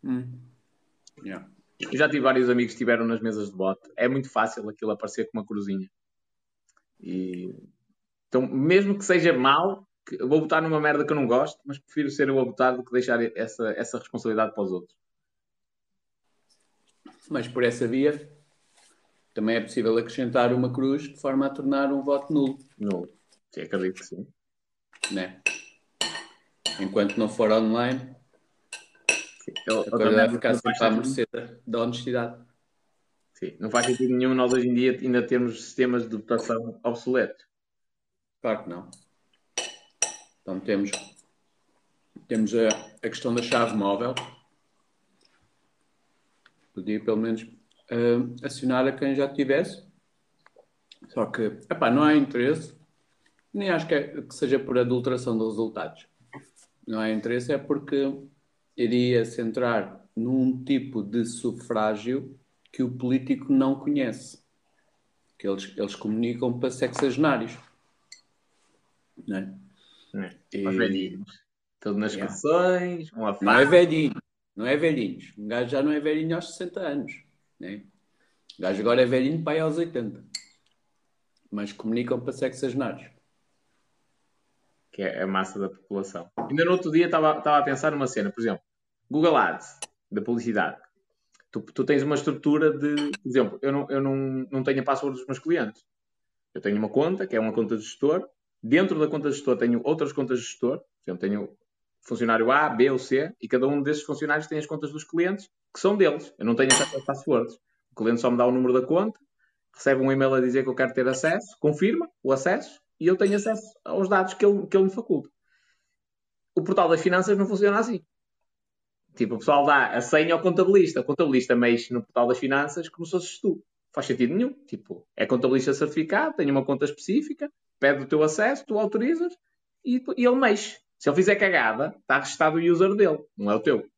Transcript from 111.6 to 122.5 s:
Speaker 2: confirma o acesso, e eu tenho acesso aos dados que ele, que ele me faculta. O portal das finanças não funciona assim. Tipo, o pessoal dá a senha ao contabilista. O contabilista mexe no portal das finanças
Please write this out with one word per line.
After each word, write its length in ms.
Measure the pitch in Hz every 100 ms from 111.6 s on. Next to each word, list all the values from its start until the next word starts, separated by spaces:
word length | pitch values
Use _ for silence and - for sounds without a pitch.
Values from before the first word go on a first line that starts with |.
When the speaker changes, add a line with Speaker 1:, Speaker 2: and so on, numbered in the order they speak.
Speaker 2:
confirma 500 | 151 151 196 277 339 _
o 80 | 131
acesso, 480 | 135 175 214 - - _ _
e 80 | 160
eu 80 | 185
tenho 180 | 202 202
acesso 280 | 202 214 208 _
aos 240 | - - 190
dados 240 | 196 185
que 120 | - 202
ele, 200 | 202 165
que 80 | 196
ele 80 | 190
me 40 |
faculta. 380 | 190 226 160 - _ _ _ _ _ _ _ _ _ _ _ _ -
O 80 |
portal 260 | - 185 170
das 120 | 165
finanças 360 | 175 180 185 202
não 80 | 190
funciona 300 | 202 202 202
assim. 240 | 226 208 _ _ _ _ _ _ _ _ _ _ _ -
Tipo, 200 | 113 113
o 40 |
pessoal 260 | 131 143 143
dá 260 | 143 120
a 100 | 117
senha 320 | 120 156 160
ao 80 | 165
contabilista. 600 | 180 175 185 202 170 -
O 20 |
contabilista 520 | 127 139 160 131 123 120
mexe 380 | 120 117 -
no 80 | 123
portal 260 | 107 - 120
das 100 | 127
finanças 500 | 135